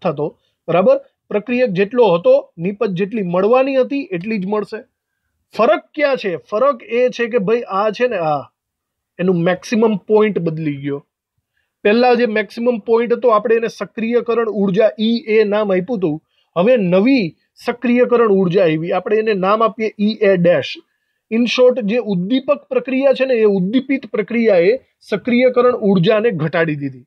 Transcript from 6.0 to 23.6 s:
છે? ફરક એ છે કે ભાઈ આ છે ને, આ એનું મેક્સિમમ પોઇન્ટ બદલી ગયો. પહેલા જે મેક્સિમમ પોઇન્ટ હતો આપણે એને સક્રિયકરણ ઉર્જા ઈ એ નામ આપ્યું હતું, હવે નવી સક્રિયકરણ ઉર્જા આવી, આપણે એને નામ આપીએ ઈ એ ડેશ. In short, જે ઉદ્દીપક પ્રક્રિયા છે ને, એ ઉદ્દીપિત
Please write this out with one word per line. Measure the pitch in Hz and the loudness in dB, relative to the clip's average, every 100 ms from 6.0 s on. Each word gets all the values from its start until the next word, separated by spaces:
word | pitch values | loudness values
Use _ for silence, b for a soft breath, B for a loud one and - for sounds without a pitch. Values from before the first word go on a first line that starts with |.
| 294 262 | -2 -2
છે? | 214 160 | -4 -8
ફરક | - 208 269 240 | -6 -2 -2 -2
એ | 214 233 247 | -4 -2 -2
છે | - 240 | -2 -4
કે | 233 | -2
ભાઈ | 190 240 | -2 -2
આ | 233 190 214 | -2 -4 -2
છે | 208 247 | -2 -2
ને, | 208 | -2
આ | 160 147 123 _ _ _ _ _ _ - | -2 -4 -6 _ _ _ _ _ _ -6
એનું | 180 180 | -2 0
મેક્સિમમ | 170 180 - 220 226 208 | 0 -2 -4 -2 0 -2
પોઇન્ટ | - 214 214 190 | 0 2 2 0
બદલી | 165 156 156 143 | -4 -4 -6 -6
ગયો. | 139 143 - _ _ _ _ _ _ _ | -8 -10 -12 _ _ _ _ _ _ _
પહેલા | 208 226 247 | 0 2 4
જે | 233 240 | 2 0
મેક્સિમમ | 214 208 - 240 240 | -2 -6 -4 -2 -2
પોઇન્ટ | 226 233 233 | 0 0 0
હતો | 233 247 | 0 2
આપણે | 214 220 226 | 2 2 0
એને | 226 | -2
સક્રિયકરણ | - 190 - 220 240 196 165 - | -8 -12 -8 -2 -2 -2 -2 -2
ઉર્જા | 202 202 185 214 214 | -2 0 2 2 2
ઈ | 220 233 220 | -2 -2 0
એ | 214 | 2
નામ | 214 208 214 | 2 0 0
આપ્યું | 185 180 240 | -2 -2 -2
હતું, | 175 151 _ _ _ - | -2 -4 _ _ _ -2
હવે | 190 254 | 2 2
નવી | 185 180 220 269 175 - _ _ - | 2 2 4 2 0 -8 _ _ -8
સક્રિયકરણ | 233 254 240 247 240 226 | -4 0 2 2 2 4
ઉર્જા | 196 185 170 | 2 2 2
આવી, | 180 156 170 | 2 0 -2
આપણે | 185 185 214 | -4 -2 -2
એને | 220 | 0
નામ | 208 185 220 | 0 0 2
આપીએ | 226 208 220 - | 0 -2 -6 -2
ઈ | 208 220 | -2 0
એ | 202 190 | 2 4
ડેશ. | 175 165 - - - _ _ _ - | 4 2 0 -10 -20 _ _ _ -6
In | 226 | -2
short, | 240 - 254 254 | 0 4 4 4
જે | 208 240 | 0 -2
ઉદ્દીપક | 214 190 185 254 262 285 - | -2 -4 -2 -2 0 -4 -4
પ્રક્રિયા | 254 247 262 277 | -6 -2 0 0
છે | 254 262 | 2 0
ને, | |
એ | 240 | 2
ઉદ્દીપિત | 214 196 | 2 2